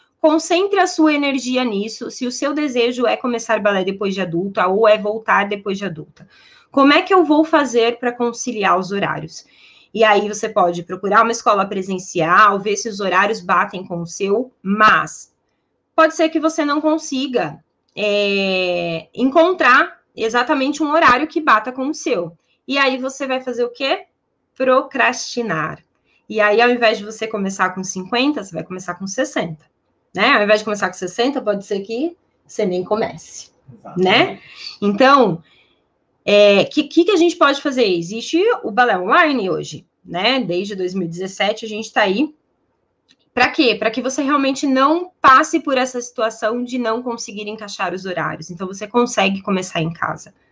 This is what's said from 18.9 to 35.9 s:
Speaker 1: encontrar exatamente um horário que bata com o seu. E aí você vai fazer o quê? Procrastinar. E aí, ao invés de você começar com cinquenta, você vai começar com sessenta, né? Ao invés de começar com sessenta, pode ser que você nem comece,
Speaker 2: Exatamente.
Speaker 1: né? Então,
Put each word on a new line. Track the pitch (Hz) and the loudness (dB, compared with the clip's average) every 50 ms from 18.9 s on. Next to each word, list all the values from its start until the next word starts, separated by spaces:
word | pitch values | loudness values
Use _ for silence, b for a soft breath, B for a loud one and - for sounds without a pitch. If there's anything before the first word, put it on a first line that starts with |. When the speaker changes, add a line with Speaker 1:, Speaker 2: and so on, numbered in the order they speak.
| 165 165 - _ - | -6 -6 -10 _ -4
Speaker 1:
encontrar | 202 247 269 262 339 320 359 370 370 302 240 254 285 339 359 - _ _ _ - | -2 0 2 4 4 4 4 2 2 4 4 4 4 4 0 -6 _ _ _ -8
exatamente | - 220 226 226 240 247 - 302 269 262 285 294 - | -4 -4 0 0 0 0 0 0 0 0 -2 -2 -2
um | 320 285 302 | -2 0 2
horário | 330 320 - 240 262 311 | 4 4 4 4 2 0
que | 311 - 339 | -4 -4 -2
bata | 302 277 220 214 - 262 247 | 2 2 2 2 2 -4 -8
com | 269 262 285 | -6 -6 -6
o | 311 | -6
seu. | - - 330 233 175 175 165 - _ _ _ _ _ - | -6 -4 -2 -2 -2 -4 -6 -10 _ _ _ _ _ -8
E | - 269 | -4 0
aí | 277 277 262 262 | 0 2 0 0
você | 247 254 262 262 - 277 | -2 -6 -8 -6 -6 -6
vai | 262 254 254 | -4 -4 -4
fazer | 254 254 233 233 240 | -4 -6 -4 -4 -4
o | 240 | -4
quê? | - - 269 269 359 - - _ _ _ _ _ _ _ _ _ _ | -4 -6 -4 -4 -4 -4 -6 _ _ _ _ _ _ _ _ _ _
Procrastinar. | - 262 254 254 269 302 - - 254 226 233 247 - - - - 247 233 202 165 156 151 160 147 - _ _ _ _ _ _ _ _ _ - | -2 0 2 2 2 0 -2 -2 0 0 0 0 -4 -10 -8 -6 -6 -4 -4 -4 -4 -4 -6 -8 -12 _ _ _ _ _ _ _ _ _ -8
E | 214 214 | -2 0
aí, | 208 208 208 226 | 2 4 4 4
ao | 240 240 | 4 4
invés | 247 233 233 220 220 | 4 4 2 2 2
de | 202 202 | 0 -6
você | 214 220 - 226 | -12 -10 -8 -8
começar | 226 220 202 196 196 190 - 185 185 | -6 -4 -4 -4 -4 -2 -2 -2 -2
com | 185 185 185 | -2 -6 -10
cinquenta, | - - 190 185 190 247 240 262 294 294 220 190 | -8 -8 -10 -6 -4 -2 0 0 0 -2 -4 -8
você | - 165 | -10 -10
vai | 170 160 | -12 -10
começar | - 185 180 185 175 175 | -10 -12 -12 -10 -10 -10
com | - 190 | -10 -10
sessenta, | 190 - 254 285 - - 277 175 165 156 - _ _ _ _ _ _ _ _ _ _ - | -8 -4 -4 -4 -4 -4 -6 -6 -6 -8 -14 _ _ _ _ _ _ _ _ _ _ -4
né? | 180 214 254 | 0 2 2
Ao | 277 214 | 2 2
invés | 208 202 214 208 | 4 2 2 2
de | 208 | 0
começar | 220 208 202 196 | -4 -4 -4 -4
com | 180 - | -6 -6
sessenta, | - 185 175 - - 233 277 277 254 | -6 -10 -8 -4 -2 -2 0 0 -2
pode | 208 214 202 190 - | -2 -2 -4 -4 -4
ser | - 208 196 | -6 -6 -6
que | 196 - 226 247 311 349 - _ _ _ _ _ _ | -6 -6 -6 -4 -4 -6 -6 _ _ _ _ _ _
você | _ - - 214 | _ -6 -4 -2
nem | 185 180 180 180 | -2 -2 -4 -2
comece, | - 214 220 220 - - - - - - - - - _ _ _ - | -2 -2 -2 -2 -6 -6 -14 -18 -20 -20 -20 -20 -20 _ _ _ -20
Speaker 2:
Exatamente. | - - - - - 180 190 | -20 -20 -18 -8 -2 0 2
Speaker 1:
né? | 185 214 262 359 - - B B B B B B B B B | 4 4 4 2 0 -2 B B B B B B B B B
Então, | 202 202 202 - 262 262 - 262 233 185 160 - b b b b b b b b b _ | -2 -2 2 4 6 6 8 6 6 4 2 -4 b b b b b b b b b _